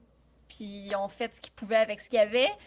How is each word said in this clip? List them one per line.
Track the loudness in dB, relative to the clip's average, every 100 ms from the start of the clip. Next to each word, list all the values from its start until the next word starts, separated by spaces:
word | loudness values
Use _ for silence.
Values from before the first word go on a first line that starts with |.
| _ _ _ _ _
puis | -14 -14 -12 -6
ils | -4
ont | -4
fait | -4 -8
ce | -8
qu'ils | -18
pouvaient | -14 0 2
avec | 2 -2
ce | 0
qu'il | 4
y |
avait. | 4 4 2 0